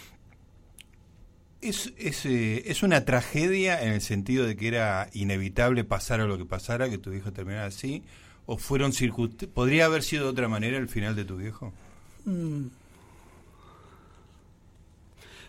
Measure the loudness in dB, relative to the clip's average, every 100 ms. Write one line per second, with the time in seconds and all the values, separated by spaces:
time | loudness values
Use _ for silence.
0 | -20 -20 -20 -20 -20 -20 -20 -20 -20 -20
1 | -20 -20 -20 -20 -20 -8 -6 -6 -8 -8
2 | -6 -4 0 2 2 0 -4 2 4 4
3 | 4 2 2 0 2 2 2 2 2 0
4 | 0 -2 0 2 2 0 -2 0 2 0
5 | -2 -2 0 0 0 2 4 4 0 -2
6 | 0 0 0 -2 -4 -6 -4 -2 -2 -4
7 | -6 -8 -8 -8 -8 -6 -8 -6 -6 -8
8 | -10 -20 -20 -16 -8 -6 0 2 2 2
9 | 0 2 -2 -2 -6 0 4 6 6 4
10 | 0 0 0 0 0 0 0 -2 -2 -2
11 | -2 -2 -4 -6 -8 -10 -14 -14 -20 -20
12 | -20 -10 -4 -2 -2 -4 -6 -12 -20 -20
13 | -20 -20 -20 -20 -20 -20 -20 -20 -20 -20
14 | -20 -20 -20 -20 -20 -20 -20 -20 -20 -20
15 | -20 -20 -20 -20